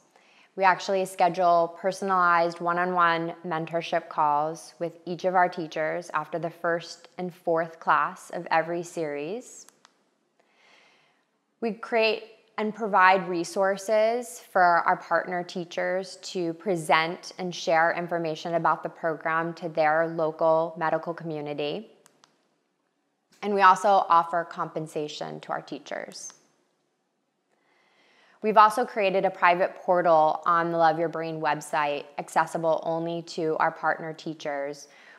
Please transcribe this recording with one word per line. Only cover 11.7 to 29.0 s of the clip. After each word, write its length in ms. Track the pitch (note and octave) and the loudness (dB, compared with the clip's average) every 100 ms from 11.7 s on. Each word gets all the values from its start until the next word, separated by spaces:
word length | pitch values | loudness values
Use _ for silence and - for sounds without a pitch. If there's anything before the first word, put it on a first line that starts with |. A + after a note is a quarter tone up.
create 520 | G#3 - A#3 A3 G#3 - - _ - | -8 -4 0 2 0 -6 -20 _ -8
and 160 | G#3+ | -6
provide 560 | G#3 A3 G3 F#3 F#3+ F3 | -6 0 6 6 6 2
resources 1120 | F3+ E3+ G3+ F#3+ G3 - G#3+ A3 A#3+ A#3+ - - | -4 -4 0 0 0 0 0 2 0 -6 -14 -2
for 100 | F#3+ | 4
our 340 | F3+ E3+ - F#3 | 6 4 2 -2
partner 460 | - E3+ - F3+ | 0 -2 0 -4
teachers 760 | F3 F#3+ E3+ - F3+ F3+ F#3+ - | -6 -8 -8 -4 -2 -2 -6 -12
to 300 | - F#3+ E3+ | -10 -4 -4
present 800 | E3 G#3+ F3 D#3 D#3+ E3 F3+ - - | -4 -2 -2 4 4 2 -4 -12 -10
and 140 | F#3 | -8
share 400 | E3+ - D#3+ E3 - | -6 0 2 2 0
information 560 | F3 E3+ E3 D#3 F3 | -4 -4 -4 -6 -4
about 300 | E3+ E3 D#3+ | 0 0 0
the 40 | E3 | -4
program 680 | - E3+ D3+ E3 D#3+ E3+ | -6 -6 -4 -2 -2 -4
to 140 | E3 F3 | -6 -6
their 380 | D#3+ D3+ D#3+ E3 | 0 2 2 0
local 680 | E3 D#3 D#3 E3 D#3+ E3+ E3+ | 0 -4 0 2 2 0 -2
medical 340 | D#3+ D#3+ D#3+ | -2 -2 -4
community. 800 | E3 E3 D3+ D3 D3 D3 E3+ A3 _ _ _ _ _ _ _ _ _ _ _ _ _ _ _ | -8 -8 -8 -6 -6 -4 -6 -10 _ _ _ _ _ _ _ _ _ _ _ _ _ _ _
And 120 | G3+ | -4
we 80 | G3+ | 6
also 260 | F#3+ F#3 G#3 G3 - | 6 6 4 4 6
offer 360 | E3+ E3+ F3 | 4 4 0
compensation 960 | E3+ F#3 D#3+ D#3+ D#3 D#3+ D3+ - D#3+ D#3 | -4 -6 -8 -6 -8 -6 -6 -8 -10 -10
to 100 | - | -8
our 120 | D#3+ | -8
teachers. 680 | E3 D3 - - - - - - _ _ _ _ _ _ _ _ _ _ _ _ _ _ _ _ _ _ _ _ | -8 -14 -10 -12 -10 -14 -18 -20 _ _ _ _ _ _ _ _ _ _ _ _ _ _ _ _ _ _ _ _
We've 180 | G#3+ G#3+ | 2 6
also 260 | G#3+ G#3+ | 6 6
created 400 | B3 A#3 | -2 0